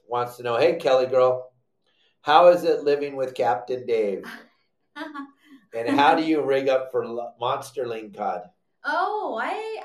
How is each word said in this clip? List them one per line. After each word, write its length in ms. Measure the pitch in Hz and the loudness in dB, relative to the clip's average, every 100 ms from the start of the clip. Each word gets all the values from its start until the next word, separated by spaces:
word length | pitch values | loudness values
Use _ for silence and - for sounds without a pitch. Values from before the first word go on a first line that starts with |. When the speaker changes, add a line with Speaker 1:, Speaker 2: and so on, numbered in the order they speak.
| 107 | _
Speaker 1:
wants 300 | 120 120 - | -6 -6 -6
to 60 | |
know, 120 | 120 117 | -2 2
"Hey, 200 | 165 - | 2 2
Kelly 300 | 139 131 123 | 2 2 2
girl, 440 | 127 127 127 - _ _ _ _ _ _ _ | 2 2 2 -6 _ _ _ _ _ _ _
how 260 | 147 160 175 | 4 8 8
is 160 | 175 | 8
it 220 | 165 151 143 | 2 0 0
living 320 | 143 143 135 | 0 -2 -4
with 160 | 127 - | -6 -2
Captain 500 | 120 123 - 127 117 | -2 -2 -4 -6 -2
Dave? 380 | 113 104 92 - - - _ _ _ _ 294 | 0 0 -2 -8 -18 -20 _ _ _ _ -14
Speaker 2:
<laughs> 800 | 311 285 277 _ _ 277 _ | -14 -12 -16 _ _ -20 _
Speaker 1:
And 160 | 117 120 | -6 -2
how 260 | 139 147 165 | 2 4 4
do 80 | |
you 180 | 160 156 | 2 0
rig 280 | 135 135 135 | 0 0 2
up 200 | 131 - | 0 0
for 140 | 123 113 | -4 -4
lo-, 280 | 113 120 - | -8 -10 -6
Monster 480 | 120 135 - 143 120 | -4 -4 -6 -8 -8
Lean 280 | 113 107 | -8 -12
Cod?" 300 | 101 98 90 - _ _ _ 285 | -8 -6 -6 -12 _ _ _ -6
Speaker 2:
Oh, 500 | 320 392 427 320 226 | -4 -2 -4 -6 -6
I, 380 | 277 415 440 440 | -6 -6 -8 -10